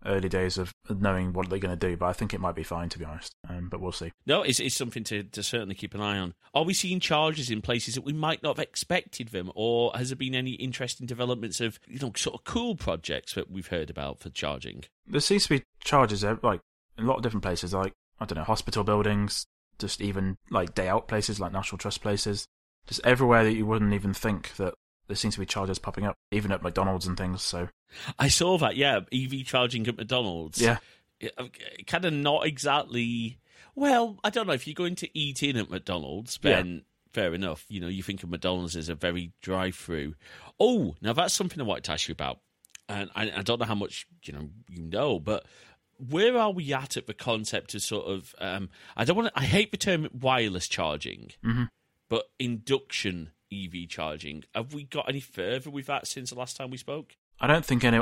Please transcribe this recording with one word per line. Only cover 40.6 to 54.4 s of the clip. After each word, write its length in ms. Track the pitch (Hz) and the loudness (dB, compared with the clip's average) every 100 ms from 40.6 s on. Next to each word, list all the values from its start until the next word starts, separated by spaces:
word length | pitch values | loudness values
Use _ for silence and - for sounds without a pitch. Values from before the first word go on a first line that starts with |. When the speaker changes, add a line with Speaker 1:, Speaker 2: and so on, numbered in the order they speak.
| 226 240 110 78 | 6 6 2 0
Speaker 2:
now 120 | 104 | 0
that's 200 | 123 180 | 2 2
something 260 | - 180 160 | 2 -2 -2
I 40 | |
wanted 220 | 117 78 - | -2 -2 -2
to 80 | |
ask 140 | 78 - | -2 -4
you 40 | |
about. 300 | 80 69 64 _ _ - - - | -4 -4 -6 _ _ -20 -18 -8
And 220 | 101 101 - | -8 -6 -4
I, 160 | 110 95 | -4 -2
I 40 | |
don't 180 | 98 117 | 0 0
know 60 | 113 | 0
how 80 | |
much, 320 | 104 101 - - _ | -2 -4 -8 -14 _
you 100 | - | -14
know, 160 | 71 76 101 120 | -10 -12 -14 -18
you 140 | 87 | -12
know, 360 | 82 98 143 98 | -6 -2 0 0
but 280 | 76 107 - - - _ _ - | 0 -4 -4 -20 -20 _ _ -16
where 400 | 127 151 220 247 | -4 2 4 6
are 140 | 214 | 4
we 200 | 185 143 | 0 -2
at, 240 | 139 139 - | -2 -2 -6
at 120 | - | -6
the 80 | 110 | -6
concept 580 | 117 110 107 104 - | 0 0 0 -4 -4
of 80 | 104 | -6
sort 240 | - 104 - | -4 -4 -2
of, 300 | 98 90 - | -6 -8 -8
um, 320 | 92 92 95 - - - | -6 -4 -6 -10 -10 -2
I 80 | |
don't 120 | 117 185 | 2 4
wanna, 140 | 233 | 2
I 120 | - 131 | 0 2
hate 260 | 185 214 | 4 2
the 60 | 196 | 0
term 300 | 208 175 156 | 0 2 0
wireless 540 | 127 131 127 110 90 - | 0 2 4 4 0 -2
charging, 640 | - 82 76 65 50 53 - | -2 0 -2 -6 -12 -14 -6
Speaker 1:
Mm-hmm. 200 | 113 117 120 _ _ _ - | 0 0 0 _ _ _ -4
Speaker 2:
but 220 | 113 - - | -4 -2 -4
induction 920 | 123 117 104 135 - - 104 90 80 - - | -4 -4 0 0 0 -4 -4 -4 -8 -16 -12
E 140 | 98 92 | -10 -8
V 200 | 90 87 | -8 -8
charging. 560 | - 80 76 76 76 | -6 -6 -6 -8 -12